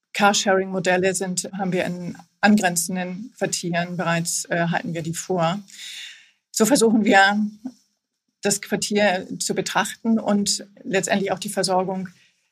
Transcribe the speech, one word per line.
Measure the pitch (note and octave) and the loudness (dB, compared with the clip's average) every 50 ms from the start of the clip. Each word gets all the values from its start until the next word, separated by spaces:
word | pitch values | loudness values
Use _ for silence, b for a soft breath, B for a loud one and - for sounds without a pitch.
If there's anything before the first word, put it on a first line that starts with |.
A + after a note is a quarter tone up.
| _ _ - | _ _ -2
Carsharing-Modelle | - G#3 G3+ G#3+ - - G#3+ F#3+ F#3+ F#3+ F#3+ F#3 F#3+ E3+ F#3 F3+ F3+ F3+ F#3+ F#3 | 2 4 4 4 4 2 2 2 2 2 0 -4 -2 0 2 2 2 2 2 0
sind, | - G3 F#3 F#3 F3+ - G3+ - F#3+ | -2 -4 -4 -4 -6 -6 -6 -6 -4
haben | G3 F#3 | -4 -2
wir | F3 F3+ - | 0 -2 -2
in | F3+ F3 F3+ F3 F3 - - - _ _ _ | -2 -4 -8 -8 -10 -12 -14 -16 _ _ _
angrenzenden | - G#3 G#3 G3+ F#3 F3+ F3 F3 - - F#3 F#3 F3+ F3+ F3+ F#3 A3 - - - | 4 6 6 6 4 2 0 -2 -2 -4 -4 -4 -6 -6 -8 -10 -12 -14 -8 -6
Quartieren | G3+ F#3 - - - F3 E3+ E3+ F3 F3+ F3 E3+ | -4 -4 -4 -4 -4 -2 -2 -2 -2 -2 -4 -4
bereits, | F3 E3 E3+ E3+ E3+ - - - - | -2 0 0 0 -2 -2 -4 -6 -4
äh, | - F3 E3+ E3+ E3+ | -2 -2 0 0 0
halten | E3+ - - F3 E3 | 0 -2 -2 -4 -6
wir | E3+ | -6
die | D#3 E3 E3 | -6 -6 -6
vor. | - - - F#3+ F3 E3 E3 F#3 G#3 G3+ B B B B B B B B B B B B B B B _ _ | -6 -4 -4 0 0 0 0 0 -2 -6 B B B B B B B B B B B B B B B _ _
So | - - A3 | 0 2 2
versuchen | G#3+ C#4 - A3+ A3+ G#3 A3+ G3 | 4 4 6 4 4 4 4 4
wir, | - G3+ G3 G3 G3 G#3 G#3 G#3+ - - - - C4 - _ _ _ _ _ _ _ _ _ _ _ _ _ | 6 6 6 6 6 4 2 0 -2 -4 -8 -14 -16 -16 _ _ _ _ _ _ _ _ _ _ _ _ _
das | - G3+ G3 - | -2 -2 -2 -2
Quartier | - - G#3+ G3 - - G#3+ G3+ G#3 G3+ F3+ F#3+ F#3+ - F3+ F3 | -4 -4 -4 -4 -2 -2 0 2 2 2 2 0 -4 -6 -8 -6
zu | - - - | -4 -4 -2
betrachten | G3 F#3 - - F#3 G3 - - - - A3+ A3+ A3 | -4 -4 -2 0 -2 -2 -2 -4 -4 0 0 0 2
und | - G#3 G#3 G3+ G3+ G3+ - - - - _ - - | 2 2 0 2 2 0 -2 -4 -6 -12 _ -16 -6
letztendlich | - F#3 F#3+ F3+ - - G3 G3 G3 | -2 -2 -2 0 0 0 0 0 -2
auch | G3 F#3+ | -2 -4
die | - G#3+ | -6 -4
Versorgung, | G3+ G3+ F#3+ F#3+ F#3 F3+ F#3+ F3+ F#3+ F#3+ F#3 F3+ b b b b b b b b | -2 -2 0 2 2 0 0 0 -4 -6 -8 -10 b b b b b b b b